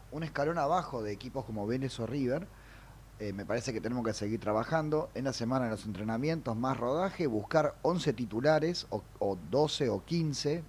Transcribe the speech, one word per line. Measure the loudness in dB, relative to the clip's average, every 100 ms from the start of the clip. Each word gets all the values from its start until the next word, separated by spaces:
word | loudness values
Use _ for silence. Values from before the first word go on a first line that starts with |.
| -12
un | -8
escalón | -4 0 0 2
abajo | 2 2 0 -2
de | -4
equipos | -4 -6 -6 -4
como | -2 0
Vélez | 0 -2 -2
o | -2
River. | 0 0 0 -4 -12 -20 -20 -20 -20 -18 -8
Eh, | -6
me | -4 -2
parece | -2 -2
que | -2
tenemos | -2 0 0
que |
seguir | 0 -2 0
trabajando | 2 0 2 0 2 0 0 -2
en |
la | -2
semana | -2 0 0 0
en |
los | -2 -4
entrenamientos, | -4 -2 0 0 0 -2 0
más | 0 0
rodaje, | 0 0 0 0 0
buscar | 0 4 4 4 2
once | 2 2 2
titulares, | 0 -2 2 4 6 4 -2 -4
o, | -6 -6 -2
o | 0 0 0
doce | 2 4 2 2
o | 0
quince, | 0 0 0 0 0 -2